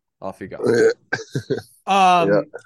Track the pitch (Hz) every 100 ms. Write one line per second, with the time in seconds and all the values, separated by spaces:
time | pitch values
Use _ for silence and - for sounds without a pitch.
0 | _ _ 95 - 98 - - 117 113 -
1 | _ - - 135 - 117 - _ - 196
2 | 185 175 165 202 - -